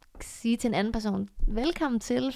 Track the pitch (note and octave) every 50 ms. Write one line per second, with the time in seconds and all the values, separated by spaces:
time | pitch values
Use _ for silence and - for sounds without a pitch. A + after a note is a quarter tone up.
0 | - - - - - - - - - A3+ A#3 A#3 - A#3+ G#3 - G3+ A3 A3 A3+
1 | G#3+ G#3+ G3 G3 G3+ G3+ - - - - G3 A3+ B3 D#4+ F4 - E4 C#4+ A#3+ A3
2 | - - A#3+ B3 B3+ C4+ B3+